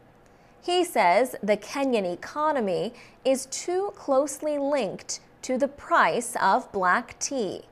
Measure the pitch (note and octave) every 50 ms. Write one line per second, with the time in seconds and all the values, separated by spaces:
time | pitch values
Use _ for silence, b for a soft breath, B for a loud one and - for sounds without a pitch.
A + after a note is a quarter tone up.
0 | _ _ _ _ _ b b b b b b b - - F4 F4+ F4 F4 - B3+
1 | G3+ F3 F3 G3+ B3+ B3+ - - - G3+ G#3+ G3+ G#3 - - C#4+ C#4 C4+ A#3+ A3
2 | G3 F3+ F3+ F3 - - - D4 D4+ D#4 D4+ C4+ A3 G3 F3+ D#3+ E3 A3+ B B
3 | B B B B - B3+ C4+ C4 - - - - - - F4 F#4 G4 G4+ G4+ -
4 | - - C4+ C4 D4 D4 - - - D4+ D4+ C#4+ C#4 C#4 D4+ C#4 A3+ F3+ - -
5 | - - - - - - - _ - - B3+ B3 C#4 C#4 C#4+ - - - E4+ D#4
6 | A3+ F3 D#3 G3+ B3 - - - - - G3 B3 B3+ - - G3+ F#3 F3+ F3+ A3+
7 | A#3+ - - - - - D4 C4+ A3 F3+ A#2+ D#2+ - -